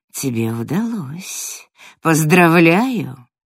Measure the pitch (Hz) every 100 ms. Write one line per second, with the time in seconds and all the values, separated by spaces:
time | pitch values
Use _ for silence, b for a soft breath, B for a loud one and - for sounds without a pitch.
0 | _ - 135 117 113 117 113 160 226 233
1 | 135 165 - - - - - b b b
2 | 156 156 156 180 170 170 165 175 262 240
3 | 127 127 123 _ _